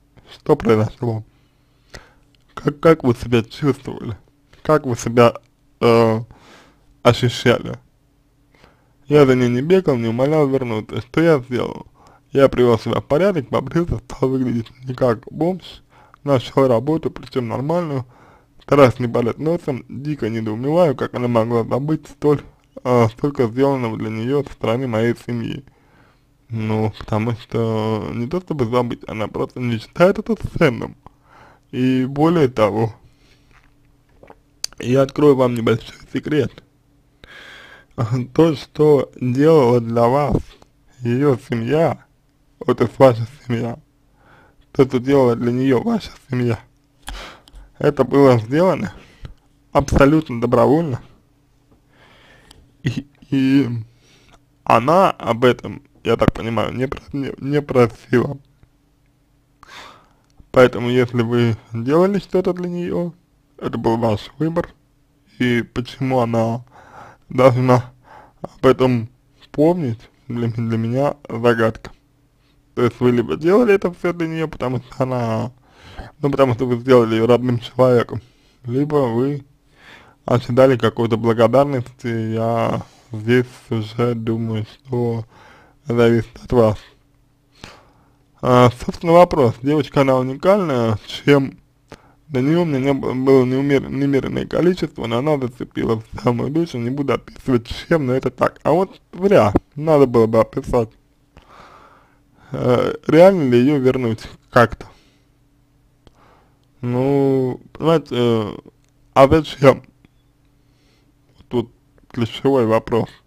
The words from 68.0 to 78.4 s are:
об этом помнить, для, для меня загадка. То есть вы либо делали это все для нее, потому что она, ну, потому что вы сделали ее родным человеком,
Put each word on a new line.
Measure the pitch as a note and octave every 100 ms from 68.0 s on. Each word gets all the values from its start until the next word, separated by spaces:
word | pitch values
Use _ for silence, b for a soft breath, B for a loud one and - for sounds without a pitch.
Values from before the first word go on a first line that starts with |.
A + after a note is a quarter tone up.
| B B B _
об | - - C3+
этом | B2+ B2+ B2 A2+ _ _ _ -
помнить, | - D#3 F3+ C#3 A2+ - _ -
для, | A#2+ A#2
для | A2+ A2+ A2+
меня | A2+ B2 C#3+ - -
загадка. | A2+ A#2+ A#2 A2 - - - _ _ _ _ _ _ _
То | -
есть | A#2+ -
вы | B2
либо | A#2+ A#2 D#2+
делали | D#3+ G3+ A#3+
это | G3 F#3+
все | F3 F3
для | E3+ E3
нее, | D#3+ D#3+
потому | - B2 B2+
что | - -
она, | C3 B2+ A#2 A2 - - B B B B B -
ну, | D3
потому | C#3 C3+
что | A2+ B2+
вы | A#2+
сделали | B2 B2+ A2+
ее | A2+ A2+
родным | A#2+ B2 A#2+
человеком, | - - B2+ A#2+ - A#2 b b